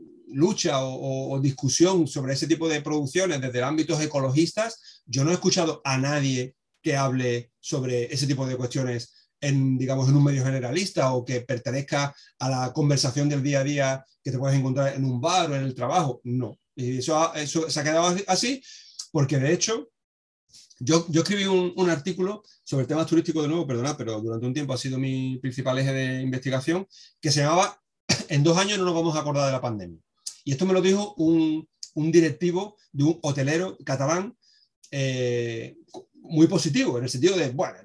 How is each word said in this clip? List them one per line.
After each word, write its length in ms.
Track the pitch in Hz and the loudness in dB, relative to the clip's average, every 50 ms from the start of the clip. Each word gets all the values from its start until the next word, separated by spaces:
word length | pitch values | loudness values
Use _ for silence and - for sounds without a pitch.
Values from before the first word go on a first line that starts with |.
| - - - - - - | -16 -20 -20 -20 -18 -8
lucha 540 | 143 135 156 214 208 - - 165 139 135 131 | 0 2 2 2 2 0 0 0 0 0 -2
o, 100 | 131 131 | -4 -6
o, 420 | 123 135 135 135 135 135 135 135 | -6 -6 -6 -4 -4 -4 -4 -2
o 40 | 135 | 0
discusión 680 | 135 143 135 - - 127 - - 165 185 190 180 160 | 0 0 0 0 0 0 4 4 4 4 4 2 0
sobre 280 | 139 - 147 131 131 135 | 0 -2 -6 -4 -4 -4
ese 140 | 139 156 | -4 -2
tipo 200 | 147 160 156 165 | -2 0 0 0
de 140 | 160 151 147 | -2 -2 -2
producciones 580 | 147 156 151 151 143 131 - 180 190 180 156 139 | -2 -2 -2 -2 -2 -2 -2 0 0 0 -2 -2
desde 240 | 127 127 117 123 123 | -4 -4 -4 -2 -2
ámbitos 380 | 139 156 156 151 160 160 151 | 0 0 -2 0 0 -2 -2
ecologistas, 1000 | 151 147 - 139 131 131 131 156 170 165 - 214 226 226 226 - - - - _ _ | -2 -2 -2 -2 0 2 2 2 2 2 0 -4 -4 -4 -6 -12 -18 -20 -20 _ _
yo 180 | - 113 131 139 | -4 -2 0 2
no 80 | 160 | 2
he 40 | 180 | 2
escuchado 460 | 175 185 185 170 185 165 160 151 147 - | 2 2 2 2 2 2 0 -2 -2 -4
a 120 | 139 131 | -2 -2
nadie 580 | 131 131 143 147 147 139 135 131 127 127 131 - _ _ _ _ _ | 0 0 0 0 0 0 0 0 -2 -4 -6 -12 _ _ _ _ _
que 160 | - 165 143 | -4 -2 0
hable 540 | 139 135 131 127 127 127 123 120 120 120 - _ _ | 0 0 0 0 0 0 0 -2 -2 -6 -10 _ _
sobre 520 | - - 156 139 127 127 123 120 120 - 147 | -8 -6 -4 -4 -2 -2 -2 -2 -2 -2 -4
ese 140 | 123 139 | -2 -2
tipo 180 | 135 143 123 135 | -2 -2 -2 -2
de 120 | 131 127 | -4 -4
cuestiones 560 | 127 123 123 - 139 131 123 120 117 - - _ _ _ _ _ _ | -4 -4 -4 -2 -2 -2 -2 -2 -4 -6 -10 _ _ _ _ _ _
en, 380 | - 139 139 139 135 131 131 | -2 0 2 2 2 2 2
digamos, 320 | 127 135 127 135 135 131 131 | 0 0 -2 0 2 4 4
en 60 | 139 | 6
un 80 | 143 143 | 6 6
medio 180 | 143 139 135 127 | 4 4 2 0
generalista 720 | 135 135 131 123 120 139 180 202 - - 165 139 131 127 | 0 -2 -2 -4 -2 -2 -2 -2 -2 0 0 0 2 0
o 100 | 127 117 | -2 -2
que 180 | - 127 123 | -4 -4 -4
pertenezca 720 | 120 - 131 117 - - 123 139 139 - 151 143 143 139 - - - - _ - | -4 -4 -6 -4 -4 -4 -4 -4 -4 -2 -2 -2 -2 -4 -6 -12 -20 -20 _ -4
a 100 | 123 127 | -2 -2
la 240 | - 127 127 123 113 | 0 0 -2 -2 0
conversación 560 | 156 151 143 143 131 - 135 117 143 143 147 | 0 2 2 2 2 2 0 0 0 0 2
del 120 | 147 139 | 0 0
día 200 | 127 143 143 135 | 0 0 0 0
a 20 | 135 | 0
día 420 | 143 147 143 135 131 135 131 - _ _ _ | 0 0 0 0 0 0 -4 -8 _ _ _
que 100 | _ 139 | _ -6
te 60 | 123 | -4
puedes 200 | 123 135 135 135 | -2 0 2 2
encontrar 380 | 139 131 135 127 139 135 135 - | 2 2 0 0 0 0 0 0
en 100 | 135 135 | 0 -2
un 160 | 131 123 120 | -2 0 0
bar 280 | 131 165 180 185 170 151 | 0 2 2 2 2 2
o 60 | 139 | 0
en 80 | 135 135 | -2 -2
el 100 | 135 127 | -4 -4
trabajo. 460 | - 123 127 160 185 165 127 - - - | -4 -2 0 2 2 0 0 -4 -6 -6
No. 340 | 123 123 127 120 104 - - _ _ _ | -4 -2 -2 -2 -4 -8 -14 _ _ _
Y 220 | - 123 123 127 | -6 -4 -4 -4
eso 200 | 131 123 160 156 | -2 -2 0 2
ha, 220 | 151 165 160 - 156 | 2 2 0 0 -4
eso 300 | 147 139 - 165 160 156 | -6 -2 -2 -2 -2 -2
se 100 | 139 151 | -2 -2
ha 40 | 139 | 0
quedado 300 | 151 156 165 170 180 175 196 202 | 2 2 2 2 2 0 0 0
así 340 | - 185 180 - 240 277 269 - - - - - - - - - - - | 0 0 0 0 -2 -4 -6 -8 -16 -20 -20 -20 -20 -18 -18 -12 -4 0
porque, 240 | 151 135 - 151 | 0 2 2 2
de 160 | 135 131 147 175 | 2 2 2 2
hecho, 360 | 175 - 220 220 233 - - _ _ _ _ _ _ _ _ _ _ _ _ - - - _ _ - | 2 0 -2 -2 -4 -6 -10 _ _ _ _ _ _ _ _ _ _ _ _ -20 -20 -20 _ _ -6
yo, 260 | 131 123 160 165 170 - | 2 4 4 4 4 2
yo 120 | 143 160 | 0 0
escribí 240 | 165 190 202 202 196 | 2 2 0 0 2
un, 260 | 190 190 185 180 175 - | 2 2 2 2 0 0
un 140 | 175 185 175 | 0 2 2
artículo 540 | 165 143 143 190 175 185 185 190 214 214 - _ _ _ _ | 2 0 -2 -4 -2 -2 -2 -2 -4 -6 -12 _ _ _ _
sobre 220 | - 143 135 123 | -4 -2 -2 0
temas 220 | - 147 156 165 | 0 0 -2 0
turísticos 360 | - 165 160 160 175 156 160 147 | 2 2 2 2 2 0 0 0
de 40 | |
nuevo, 180 | 143 156 175 160 | 0 0 -2 -2
perdona, 300 | 135 120 117 127 147 151 | -2 -2 -2 -2 -2 -4
pero 240 | 143 113 113 110 107 | -4 -6 -6 -6 -6
durante 260 | 107 113 113 113 123 | -4 -6 -4 -4 -4
un 80 | 123 131 | -4 -4
tiempo 200 | 151 147 135 131 | -4 -4 -4 -4
ha 40 | |
sido 200 | 123 - 131 131 | -4 -4 -4 -4
mi 400 | 131 135 135 131 131 131 131 131 | -4 -2 -2 -2 -2 -4 -4 -6
principal 420 | 127 - 131 120 135 127 131 127 131 | -6 -6 -6 -6 -4 -2 -2 0 0
eje 140 | 135 135 135 | 0 0 0
de 280 | 135 131 131 131 131 | -2 -2 -4 -4 -4
investigación, 640 | 131 131 131 131 - 139 131 127 - 160 165 185 196 - - - - - _ _ | -4 -4 -4 -4 -2 -2 -2 -2 0 0 -2 -2 -2 -6 -14 -20 -20 -20 _ _
que 100 | - 147 | 0 2
se 100 | 135 147 | 2 2
llamaba 400 | 143 147 165 180 196 - - - _ _ _ _ _ | 2 4 4 4 2 2 -2 -10 _ _ _ _ _
<clears throat> 200 | - - - - | -2 -2 -2 -2
"En 160 | - 156 143 147 | 0 2 4 4
dos 140 | 165 165 | 4 4
años 200 | 185 196 202 208 | 4 2 2 0
no 80 | 196 185 | 0 0
nos 80 | 180 165 | 0 2
vamos 220 | 165 165 165 151 | 2 0 0 0
a 60 | 156 | 0
acordar 240 | 147 147 143 143 139 | -2 0 0 0 2
de 80 | 135 131 | 0 0
la 80 | 127 | -2
pandemia". 380 | - 123 113 101 92 87 82 82 _ _ _ _ _ - - - _ | -4 -4 -6 -6 -8 -12 -14 -18 _ _ _ _ _ -16 -16 -10 _
Y 80 | 139 | -4
esto 140 | 139 - 185 | -2 0 2
me 80 | 190 185 | 2 4
lo 80 | 185 | 4
dijo 320 | 175 190 190 202 208 208 - | 4 4 4 2 0 -4 -2
un, 500 | - 160 160 165 160 160 156 156 156 151 - _ _ - - - | 0 4 4 6 4 4 2 0 -2 -6 -10 _ _ -20 -10 -4
un 160 | 156 151 165 | -2 0 4
directivo 640 | 156 170 165 151 139 - 180 175 170 180 202 - - _ _ _ | 6 6 6 6 2 -2 -2 -2 0 -2 -4 -6 -10 _ _ _
de 120 | - 135 143 | -2 0 2
un 160 | 156 170 - | 2 2 0
hotelero 560 | - 143 139 143 135 143 156 170 185 190 - - - | -2 -4 -2 0 0 0 0 0 -2 -4 -6 -10 -6
catalán, 540 | - 135 131 135 147 165 180 196 240 - _ _ _ _ _ _ _ _ _ - _ | -6 -4 -2 0 0 0 0 -2 -6 -10 _ _ _ _ _ _ _ _ _ -16 _
eh, 840 | 151 139 135 135 131 127 127 123 120 120 120 117 113 113 120 - - - - _ - - - _ _ | -6 -4 -4 -2 -2 -2 -2 -2 -2 -2 -2 -4 -6 -8 -10 -12 -14 -20 -20 _ -20 -20 -20 _ _
muy 340 | - - - 165 151 165 | -20 -12 -2 4 6 6
positivo, 500 | 165 190 165 - 160 139 254 262 233 - | 6 4 2 0 0 0 0 0 0 0
en 80 | 120 127 | -2 -4
el 40 | 120 | -4
sentido 260 | - 123 139 185 196 | 0 2 2 2 2
de, 140 | 180 151 131 | 2 -2 -2
"Bueno, 300 | 123 151 180 - - - | -2 -4 -4 -4 -6 -12